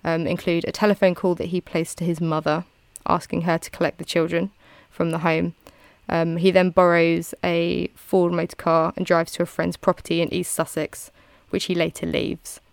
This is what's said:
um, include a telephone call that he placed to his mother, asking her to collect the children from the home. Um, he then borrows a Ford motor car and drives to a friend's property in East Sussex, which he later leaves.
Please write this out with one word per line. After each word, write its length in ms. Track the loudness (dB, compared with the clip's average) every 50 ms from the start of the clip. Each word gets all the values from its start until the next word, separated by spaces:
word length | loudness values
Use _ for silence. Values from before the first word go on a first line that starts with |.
| -2
um, 240 | 0 -2 0 0
include 380 | -2 -2 -2 0 0 0 0 0
a 40 | -4 -2
telephone 420 | 2 2 2 4 4 4 2 2
call 200 | 2 0 0 0
that 120 | 0 -4
he 140 | -4 -4 -4
placed 360 | -4 -2 -2 -2 -2 -2 -6 -4
to 40 | -2
his 140 | -2 0 0
mother, 460 | 0 0 0 0 0 0 -2 -2 -4 _ _ _ _ _ _ -8 _
asking 340 | 0 0 0 0 -4 -4 -2 0
her 140 | 0 0
to 120 | 0 -2 -8
collect 260 | -4 -2 -2 -2 -2
the 80 | -6 -12
children 460 | -2 0 0 0 0 0 -2 -2 -4 _ _ _ -20 -20 -20 -20 _
from 220 | _ -2 -2 -2
the 80 | -2 0
home. 340 | 0 2 2 2 0 -2 -4 _ _ -20 _ _ _ -20 _ _ _ -2
Um, 260 | 0 0 0 0 0
he 140 | 2 2 4
then 180 | 6 6 4 6
borrows 640 | 4 4 6 6 6 4 4 4 2 0 -2 -8 -8 _ -4
a 420 | -2 0 0 0 0 -2 -2 -4 -6 _
Ford 380 | -14 -6 0 2 2 2 2 2
motor 240 | -2 -2 -4 -8
car 340 | -4 0 2 2 2 2 0 -2
and 80 | -4 0
drives 260 | 2 2 2 2 -2 -2
to 100 | -4 -4
a 20 |
friend's 320 | -4 -2 -4 -4 -4 -4
property 440 | 0 0 0 0 0 -4 -2 0 0
in 120 | 0 0 -2
East 180 | -4 -4 -4 -4
Sussex, 580 | -4 -4 -4 -4 -6 -6 -6 -8 -14 -18 -20 _ _ _ _ _ _ _ _
which 160 | -6 -6 -2
he 100 | -2 0
later 300 | 0 0 -2 -2 -6 -6
leaves. 540 | -4 -2 -2 -2 -4 -6 -8 _ -18 -18 -18 _ _